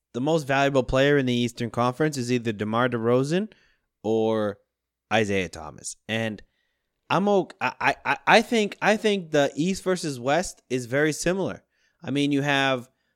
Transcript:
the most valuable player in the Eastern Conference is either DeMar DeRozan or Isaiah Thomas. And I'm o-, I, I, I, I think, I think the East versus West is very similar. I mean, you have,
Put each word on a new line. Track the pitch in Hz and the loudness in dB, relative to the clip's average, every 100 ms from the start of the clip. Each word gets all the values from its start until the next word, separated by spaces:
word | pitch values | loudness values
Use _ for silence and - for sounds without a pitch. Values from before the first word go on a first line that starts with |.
| _ | _
the | 120 | -6
most | 139 165 135 | 0 0 0
valuable | 135 139 139 | 0 2 2
player | 123 131 143 147 | 2 2 4 2
in | 127 | 2
the | |
Eastern | 120 120 - 117 | 0 0 -2 -6
Conference | 120 123 127 156 139 | 0 0 0 -2 -2
is | 120 | -2
either | 123 113 | -2 -2
DeMar | 104 107 113 127 | -4 -2 0 0
DeRozan | 120 113 123 139 175 214 - _ _ _ _ | 0 2 2 2 -2 -4 -8 _ _ _ _
or | 107 113 110 110 104 98 _ _ _ _ _ | -2 0 2 0 -2 -6 _ _ _ _ _
Isaiah | 110 104 98 90 | 0 2 0 -2
Thomas. | - 76 62 - - - | -8 -16 -14 -16 -14 -8
And | 110 113 104 - _ _ _ _ _ - | -4 -4 -8 -14 _ _ _ _ _ -2
I'm | 151 202 | 0 2
o-, | 202 139 - | 2 0 -4
I, | 123 - | -6 -2
I, | 127 - - | 0 0 -2
I, | 139 - | -2 4
I | 190 | 4
think, | - 233 202 - | 4 0 -2 -2
I | 165 214 | 0 2
think | 214 202 160 | 0 -2 0
the | 151 139 131 | 2 2 0
East | 175 190 | -2 -2
versus | 185 180 165 127 | -2 -2 -4 -6
West | 120 156 185 - - | -2 0 -2 -8 -6
is | 131 120 | -6 -2
very | 135 156 | 0 0
similar. | 143 165 190 151 87 _ _ _ _ | 0 -2 -2 -4 -8 _ _ _ _
I | 147 | -6
mean, | 139 143 | -2 0
you | 143 | 0
have, | 143 139 135 127 117 _ _ | 2 2 2 0 -4 _ _